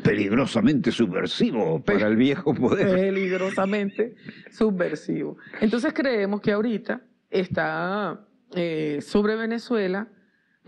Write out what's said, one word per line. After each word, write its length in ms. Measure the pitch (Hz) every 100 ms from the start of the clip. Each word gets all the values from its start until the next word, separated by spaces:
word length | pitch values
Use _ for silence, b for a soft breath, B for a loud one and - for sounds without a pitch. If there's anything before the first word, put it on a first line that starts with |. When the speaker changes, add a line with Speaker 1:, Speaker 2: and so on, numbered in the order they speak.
Speaker 1:
Peligrosamente 880 | - 104 101 117 123 117 110 143 117
subversivo 920 | - 110 90 80 - 233 127 87 80
para 260 | - 101 107
el 80 | 110
viejo 360 | 131 139 -
poder. 420 | 131 123 190 196
Speaker 2:
Peligrosamente 1200 | 185 196 196 190 185 190 196 196 208 202 - 233 - B B B
subversivo. 880 | - 220 185 165 151 - 160 147 - B B
Entonces 320 | 214 240 294
creemos 480 | 302 277 226 196 202
que 100 | 220
ahorita 480 | 208 226 208 - - - _ -
está, 880 | 175 180 - 156 156 175 202 190 147 - _ -
eh, 440 | 180 170 156 151 147
sobre 340 | - 208 208 220
Venezuela 720 | 226 226 - 233 185 190 233 b b b b b